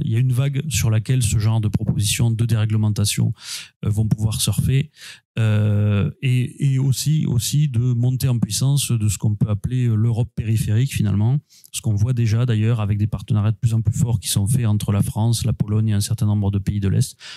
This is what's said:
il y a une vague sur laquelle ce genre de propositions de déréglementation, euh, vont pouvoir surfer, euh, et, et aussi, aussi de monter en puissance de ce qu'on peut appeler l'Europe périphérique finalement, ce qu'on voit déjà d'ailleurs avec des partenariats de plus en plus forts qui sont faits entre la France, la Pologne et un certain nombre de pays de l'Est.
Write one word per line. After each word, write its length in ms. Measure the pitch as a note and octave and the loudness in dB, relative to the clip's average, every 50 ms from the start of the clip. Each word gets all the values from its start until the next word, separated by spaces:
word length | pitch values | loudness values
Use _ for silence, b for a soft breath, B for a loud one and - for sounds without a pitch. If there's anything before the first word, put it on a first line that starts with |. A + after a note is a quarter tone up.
| - | 0
il 80 | - | 0
y 60 | A2 | 0
a 20 | A2+ | 0
une 140 | C3 C3 B2+ | 2 2 2
vague 320 | A#2+ C#3 C#3+ C#3 C3+ D#3 D#3 | 0 0 0 -2 -4 -4 -4
sur 180 | A#2 - - A2+ | -4 -2 0 2
laquelle 340 | A2 A2 G#2 - B2+ C3 A#2 | 2 0 0 0 0 0 2
ce 160 | G#2 - A2+ | 2 0 2
genre 220 | G#2 A2 A2 A#2 | 2 2 2 2
de 80 | G#2+ G2+ | 0 0
propositions 640 | - - A2 G2+ - - G2+ G2+ - - A#2 A#2 | -2 -2 -2 0 0 0 0 0 0 0 2 0
de 160 | A2+ G#2+ A#2 | 2 0 0
déréglementation, 880 | A2+ A#2 A2 G#2+ G#2+ G#2+ G#2+ G#2+ G#2+ G2+ - G#2+ G2+ - - A#2 A2+ A2+ B B B B B B B B B - | 0 0 0 0 2 0 2 2 2 0 0 0 -2 0 0 0 -2 -2 B B B B B B B B B -4
euh, 60 | G#2+ | -2
vont 180 | G2+ G#2+ A2 G#2 | 0 0 0 0
pouvoir 320 | - G#2+ A2+ A2+ G#2+ B2+ | 0 0 0 -2 -2 -2
surfer, 500 | - - G2+ - - - C3 C#3 D3+ - B B B B B B B B - A#2 | -2 -2 -2 0 0 0 2 0 0 -2 B B B B B B B B -4 -2
euh, 720 | A2+ A2 G#2+ G#2+ G#2 G#2+ G#2 G#2 G#2 G#2 G#2 G2+ F#2+ - - - - | 0 0 2 2 2 2 2 2 2 2 2 2 0 0 -2 -4 -2
et, 500 | B2+ B2+ B2+ A#2+ - - - C#3+ C#3 C3+ | 0 0 0 0 -2 -4 -2 0 0 2
et 60 | C3 | 2
aussi, 480 | C3+ C#3 B2+ - - D3 D#3 D#3 - | 2 0 0 0 0 0 0 2 2
aussi 420 | - - C3 - - - D3 D3+ D3 | 0 0 0 0 0 0 2 2 2
de 120 | B2 A2+ | 2 0
monter 480 | B2 B2+ A#2+ A#2 A#2+ B2+ B2+ A#2+ C3+ C3+ | 0 0 0 0 0 0 0 0 0 0
en 100 | B2 A#2 | 0 0
puissance 520 | - - G2+ - C3 C3+ C#3+ C#3 - - | -2 -2 -2 -2 0 0 0 0 0 0
de 180 | A#2+ A2 G#2+ G#2+ | -2 0 0 -2
ce 100 | F#2+ - | -2 -2
qu'on 160 | - A2 G#2 | -2 -2 0
peut 160 | - - A2 | 0 0 0
appeler 360 | G#2 G2 - - B2 B2+ B2 | -2 -2 -4 -4 -2 -2 0
l'Europe 440 | A#2+ A2 G#2 A2 A#2 A2+ A2 B2 - - | 0 2 2 2 0 0 0 -2 -4 -4
périphérique 600 | - - G#2+ A2+ G2+ - - G#2+ A2+ C3+ C#3 - | -6 -4 -2 0 0 0 0 0 0 0 0 0
finalement, 460 | - G#2+ G2+ G2 G2+ G#2+ A2+ C#3 D3 - B B B B B - | 0 0 0 0 2 2 2 0 0 -2 B B B B B -12
ce 80 | - | -8
qu'on 140 | - A#2 G#2 | -4 -2 -2
voit 180 | G2 G#2+ B2+ C3 | 0 0 0 0
déjà 340 | A#2 A#2+ G#2+ A2 A2+ B2 | 0 0 0 2 0 0
d'ailleurs 340 | B2 A2 G#2+ A2 A2+ A#2+ A2 | 0 0 0 0 0 0 0
avec 180 | G#2+ G#2 A2 G#2 | 0 0 0 0
des 100 | G#2+ - | 0 -2
partenariats 420 | - G2 - - A2 G#2+ G2+ A2 | -2 -4 -4 -2 0 0 2 0
de 60 | G#2+ | 0
plus 180 | - - A#2 A2+ | 0 -2 0 0
en 80 | A2+ G#2+ | 0 0
plus 160 | - - - | 0 0 0
forts 220 | - A#2+ A#2 G2+ | 0 0 0 -2
qui 80 | - - | -2 -2
sont 180 | - G#2 G2+ | -2 0 0
faits 200 | G2 C3 C3+ A#2+ | 2 0 0 2
entre 260 | G#2+ G#2 G#2 - - G2+ | 2 0 0 0 0 0
la 100 | G2+ F#2 | 0 0
France, 420 | - - G#2+ G#2+ A#2 A#2 - - | 0 0 0 0 0 0 0 0
la 80 | A#2 - | -2 -2
Pologne 360 | - - - G#2+ A2 A2 A2 | -2 0 0 0 0 2 2
et 40 | G#2 | 2
un 80 | G2+ | 0
certain 260 | G2 - A2 - G#2 | 0 -2 -2 -2 0
nombre 240 | G#2+ G#2+ G#2 G2+ G2 G2 | 0 2 2 2 0 0
de 60 | G2 | -2
pays 220 | F#2+ - G#2 G2+ | -2 -2 -2 0
de 80 | G2 G2 | 0 0
l'Est. 280 | G2+ A2 C3 - - B B B B | 2 2 0 0 -4 B B B B